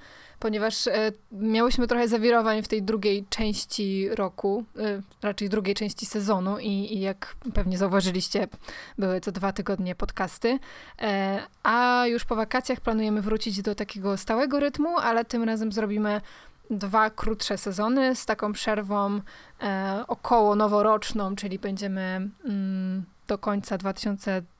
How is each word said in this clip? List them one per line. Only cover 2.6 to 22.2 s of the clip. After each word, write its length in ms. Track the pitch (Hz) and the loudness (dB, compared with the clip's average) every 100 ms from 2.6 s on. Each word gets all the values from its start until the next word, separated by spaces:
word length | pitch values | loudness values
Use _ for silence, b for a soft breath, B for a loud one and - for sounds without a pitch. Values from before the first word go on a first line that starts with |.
w 60 | 214 | 0
tej 140 | 220 | 0
drugiej 420 | 190 220 208 202 202 | 0 2 2 0 -2
części 800 | - - 190 - - 196 190 196 | -2 -2 -2 -4 -4 -2 0 0
roku, 500 | 226 190 - 202 208 220 - | 0 -2 -2 0 0 -2 -4
y, 260 | 214 202 196 - | -4 -4 -8 -6
raczej 260 | 208 202 202 | -6 -4 -2
drugiej 260 | 214 190 | 0 0
części 320 | 202 208 - 208 | -2 -4 -6 -6
sezonu 520 | 214 196 196 185 202 | -2 0 2 0 -2
i, 100 | 214 | -2
i 320 | 196 202 208 | -2 -2 -2
jak 340 | 190 190 - - 254 | -2 -4 -10 -10 -2
pewnie 240 | - 185 185 | 0 2 2
zauważyliście, 680 | 196 196 185 180 - 233 - - B B B - | 2 2 2 0 0 -2 -2 -6 B B B -4
były 220 | 190 185 | 0 0
co 120 | 202 | -2
dwa 200 | 185 196 | -2 -2
tygodnie 420 | 190 185 196 180 | -2 -2 -2 -2
podcasty. 640 | 180 - - 185 - 226 262 B B B - | -2 -2 -2 -4 0 0 0 B B B -6
E, 400 | 220 196 196 196 - _ | -2 0 0 -2 -6 _
a 420 | - 233 247 247 240 | 2 4 4 4 2
już 180 | 233 | 0
po 120 | - 220 | 0 -2
wakacjach 440 | 214 254 254 247 | 0 0 0 -2
planujemy 420 | - 220 214 214 | 0 0 0 0
wrócić 400 | 202 214 226 196 | 0 0 0 -2
do 120 | 202 | -2
takiego 420 | 202 208 202 196 196 | -4 -6 -4 -2 -2
stałego 440 | - 226 277 285 | 0 0 2 2
rytmu, 280 | 285 285 311 339 | 0 0 0 2
ale 260 | 240 226 | 2 2
tym 200 | 233 233 | 0 -2
razem 280 | 226 226 220 | 0 0 -2
zrobimy 480 | 208 214 208 214 208 B B B B - | -2 0 0 0 -2 B B B B -8
dwa 400 | 208 202 214 220 | -4 0 4 2
krótsze 480 | 220 - 220 - 196 | 2 0 0 -2 -2
sezony 580 | 208 185 214 262 262 254 | -2 -2 2 4 2 2
z 100 | - | -2
taką 260 | 214 208 | -2 -2
przerwą, 680 | 202 - 214 196 208 202 202 202 B B - | -2 -2 -2 0 0 0 -2 -6 B B -8
e, 420 | 202 190 196 196 247 | -4 -2 -2 -4 -4
około 460 | - - 240 208 | -6 2 4 6
noworoczną, 840 | 208 214 208 208 214 - 214 190 196 | 6 4 4 4 4 0 -2 -2 -4
czyli 220 | 202 190 | -6 -6
będziemy, 720 | 202 196 202 190 185 185 | -4 -4 -4 -4 -4 -4